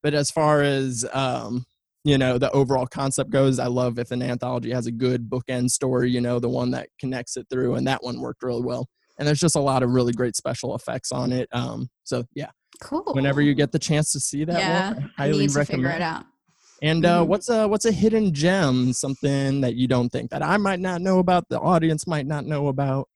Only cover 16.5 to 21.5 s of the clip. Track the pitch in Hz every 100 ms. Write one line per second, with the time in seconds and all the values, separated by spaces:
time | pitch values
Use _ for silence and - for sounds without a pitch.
16.5 | _ _ _ 151 160 170 175 165 196 -
17.5 | 226 214 208 233 180 214 220 208 143 165
18.5 | 190 147 127 127 123 135 135 143 139 135
19.5 | 139 123 117 127 127 120 - 120 143 151
20.5 | 202 196 185 185 175 190 185 180 180 -